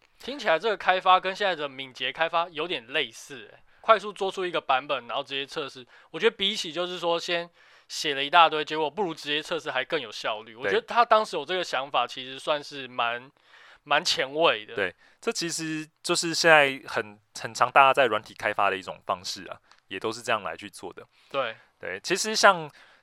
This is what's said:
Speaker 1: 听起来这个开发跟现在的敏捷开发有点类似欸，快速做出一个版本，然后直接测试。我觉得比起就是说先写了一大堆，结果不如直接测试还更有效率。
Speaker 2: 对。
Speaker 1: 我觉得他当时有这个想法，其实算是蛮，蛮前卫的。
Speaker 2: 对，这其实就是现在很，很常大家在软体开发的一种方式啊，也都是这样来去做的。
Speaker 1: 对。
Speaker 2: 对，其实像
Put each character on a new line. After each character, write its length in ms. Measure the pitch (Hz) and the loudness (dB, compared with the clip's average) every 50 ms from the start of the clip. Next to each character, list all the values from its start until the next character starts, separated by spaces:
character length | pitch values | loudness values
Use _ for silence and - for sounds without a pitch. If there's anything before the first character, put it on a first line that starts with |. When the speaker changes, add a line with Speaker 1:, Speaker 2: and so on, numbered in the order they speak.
| _ _ _ _ | _ _ _ _
Speaker 1:
听 180 | - - 277 | -12 -12 -10
起 120 | 294 220 208 | -4 0 2
来 100 | 160 160 | 2 2
这 100 | 190 226 | 2 0
个 80 | 202 | -2
开 240 | 180 - 196 185 185 | -2 2 0 2 2
发 200 | 180 185 185 185 | 4 6 4 4
跟 140 | 180 190 190 | 4 2 -4
现 120 | 185 208 | -2 -2
在 80 | 190 175 | -2 -2
的 140 | 147 151 139 | -2 -4 -8
敏 260 | 131 131 135 131 120 | -8 -10 -14 -12 -10
捷 180 | - 127 127 135 | -6 -6 -4 -2
开 160 | - 165 165 | 0 -2 0
发 200 | 175 165 170 185 | 0 -2 -2 -4
有 180 | 165 147 156 | -6 -8 -6
点 180 | 175 170 135 113 113 | -6 -6 -8 -8 -4
类 200 | 139 156 139 113 113 | -4 -4 -4 -4 -6
似 360 | - - - 143 120 101 - - | -16 -18 -16 -16 -16 -16 -18 -20
欸， 100 | - _ _ _ _ | -20 _ _ _ _
快 160 | - - 220 | 4 4 4
速 160 | 196 196 214 196 | 4 4 -6 -8
做 160 | - 202 190 | -4 -4 -4
出 160 | - 196 185 | -4 -4 -6
一 60 | 175 | -4
个 100 | 165 156 | -4 -4
版 240 | - - 135 131 139 | 0 0 0 0 0
本， 220 | 147 143 127 120 | 0 -4 -4 -4
然 100 | 117 113 | -4 -6
后 60 | 135 143 | -6 -6
直 60 | 135 | -6
接 180 | 139 135 139 | -6 -8 -8
测 220 | 131 - 160 143 131 | -8 -8 -8 -10 -10
试。 180 | - 131 120 _ - - - _ | -10 -16 -20 _ -20 -20 -20 _
我 80 | - 165 | -8 -2
觉 100 | 190 226 | 0 0
得 80 | - | 0
比 200 | - 196 196 214 | 0 -2 -2 -2
起 160 | 202 - 175 143 | -4 -6 -8 -6
就 120 | 170 180 | -6 -6
是 140 | 175 180 175 | -6 -6 -4
说 200 | 160 170 170 170 | -2 -2 -2 -2
先 300 | - - 175 170 175 170 _ _ _ _ _ - _ | -2 -2 -2 -2 -4 -6 _ _ _ _ _ -20 _
写 260 | - - - - 156 139 | -12 -8 -6 -4 -2 -2
了 120 | 135 139 | -2 -2
一 40 | 143 | 4
大 200 | 160 175 165 156 | 6 8 8 8
堆， 160 | 151 151 151 | 6 0 -4
结 120 | - 156 | -2 -2
果 140 | 156 160 143 | -2 -2 -2
不 140 | 131 190 208 | -2 -2 -4
如 100 | 165 160 | -4 -4
直 140 | - - 147 | -6 -6 -4
接 120 | 147 151 | -4 -4
测 160 | 151 - 175 | -4 -4 -6
试 140 | 156 135 151 | -6 -6 -4
还 140 | 131 127 131 | -4 -4 -2
更 160 | - 170 156 | -2 -2 -4
有 100 | 127 104 | -4 -4
效 320 | 107 - - 135 110 107 113 | -10 -8 -6 -6 -6 -6 -8
率。 120 | 117 110 | -14 -12
Speaker 2:
对。 20 | |
Speaker 1:
我 100 | 113 131 | -6 -2
觉 60 | 202 196 | 0 0
得 100 | 220 - | 0 0
他 220 | - 208 233 233 | 0 2 2 4
当 200 | - 220 214 220 | 6 4 4 2
时 120 | - - | 0 -4
有 80 | 165 143 | -6 -6
这 120 | 147 180 | -4 -4
个 60 | 185 170 | -4 -4
想 260 | - - 131 135 143 | -2 -4 -4 -4 -2
法， 200 | - 139 120 120 | 0 0 0 0
其 160 | - 139 127 | -4 -10 -12
实 160 | 127 135 135 | -12 -12 -8
算 220 | - 170 151 147 143 | -2 -2 -2 -2 -2
是 260 | - 147 139 131 120 | -8 -12 -12 -12 -10
蛮， 420 | 127 127 120 117 120 120 127 135 _ _ _ _ _ - - - - _ _ | -4 -2 -2 -2 -2 -4 -8 -14 _ _ _ _ _ -20 -20 -20 -20 _ _
蛮 200 | 147 143 151 175 | 0 0 2 2
前 260 | - - - 143 131 143 | 2 0 0 -2 -2 0
卫 340 | 156 165 156 123 107 107 | 4 4 4 4 4 -2
的。 80 | 110 117 | -8 -4
Speaker 2:
对， 200 | 117 98 90 - _ _ _ _ _ | -2 -2 -2 -4 _ _ _ _ _
这 120 | - - - | -6 -6 -4
其 160 | - 170 170 | -4 -4 -4
实 400 | 147 160 160 160 156 156 156 156 _ _ | -4 -4 -6 -4 -6 -6 -8 -10 _ _
就 140 | - - 175 | -2 -2 0
是 180 | 165 - 170 160 | 0 0 -2 0
现 160 | - - 170 | 2 6 8
在 320 | 160 151 143 139 135 135 - | 8 8 8 6 2 -4 -8
很， 320 | - - 127 107 104 104 - _ _ - - | -6 -4 -4 -4 -6 -8 -20 _ _ -16 -12
很 120 | - 120 113 | -10 -6 0
常 160 | - 123 123 - | 0 2 4 6
大 100 | 143 139 | 8 8
家 100 | 135 127 | 8 8
在 140 | 147 135 | 6 4
软 160 | 117 107 107 110 | 4 2 0 -4
体 120 | - 104 | -6 -12
开 180 | - - 107 104 | -6 -4 -4 0
发 180 | - 101 98 | 2 2 2
的 60 | 95 | 2
一 60 | 95 92 | 0 -4
种 180 | 92 78 - - | -8 -12 -8 -4
方 200 | - 98 92 95 | -4 -4 -4 -4
式 200 | - - 98 90 - | -10 -10 -10 -10 -14
啊， 100 | - - _ _ - _ _ - | -14 -16 _ _ -20 _ _ -12
也 100 | 95 95 | -10 -6
都 140 | - 110 110 | -6 -6 -6
是 100 | 120 113 | -6 -4
这 80 | 120 | -2
样 140 | 117 107 95 | -2 -2 -2
来 120 | 82 82 | -4 -10
去 140 | - 104 101 | -10 -12 -16
做 220 | - - - 90 - | -16 -14 -14 -14 -14
的。 120 | - 117 _ _ _ _ _ | -16 -20 _ _ _ _ _
Speaker 1:
对。 260 | - 139 127 113 110 - _ _ _ _ | -4 -4 -4 -4 -6 -10 _ _ _ _
Speaker 2:
对， 180 | 92 90 90 101 | -10 -10 -10 -8
其 140 | - - 175 | -4 -4 -2
实 220 | 190 - 214 220 | -2 -2 -2 0
像 340 | 202 - 202 190 170 156 143 - _ - _ _ _ | 6 6 6 6 6 0 -10 -14 _ -20 _ _ _